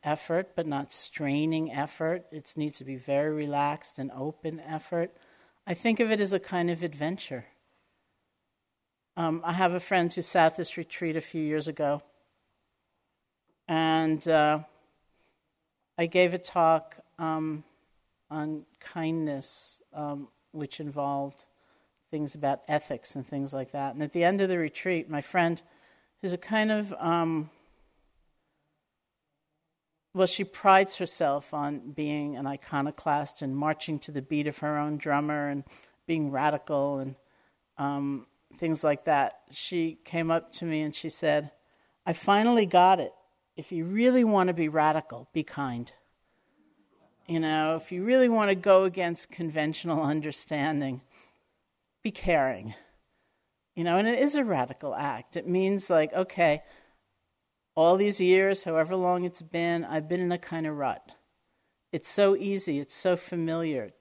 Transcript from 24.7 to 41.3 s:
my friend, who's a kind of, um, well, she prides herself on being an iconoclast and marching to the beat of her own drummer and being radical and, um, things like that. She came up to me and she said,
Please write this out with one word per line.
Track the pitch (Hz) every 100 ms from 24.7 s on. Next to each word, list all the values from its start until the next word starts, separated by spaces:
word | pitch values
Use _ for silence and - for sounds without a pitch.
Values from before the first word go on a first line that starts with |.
| - 185 175 156
my | 147
friend, | - 185 170 170 - _ _ _ _ _
who's | 190
a | 175
kind | - 220 214
of, | 214 202 190
um, | 170 170 165 160 151 _ _ _ _ _ _ _ _ _ _ _ _ _ _ _ _ _ _ _ _ _ _ _ _ _ _
well, | 185 185
she | -
prides | 190 - 202 190 190 -
herself | 180 - 156 143 -
on | 151 143 147 123
being | 147 151 147 147 131
an | 139
iconoclast | 139 - 143 143 - - 147 147 -
and | 139 135
marching | 147 151 - 151
to | -
the | 143
beat | 135 151 147
of | 143
her | 151 147
own | 151 151
drummer | 151 143 147 151 143
and | 143 135 - - _ -
being | 165 147
radical | 135 151 147 - 147 139 139
and, | 135 135 _ _ _ _ _ -
um, | 143 143 143 139 110 _ _ -
things | 165 156
like | 156 147
that. | - 147 131 - _
She | 143 - 180 165 156
came | - 170 165
up | 165 160
to | -
me | 170 156
and | 151
she | - 160
said, | - 160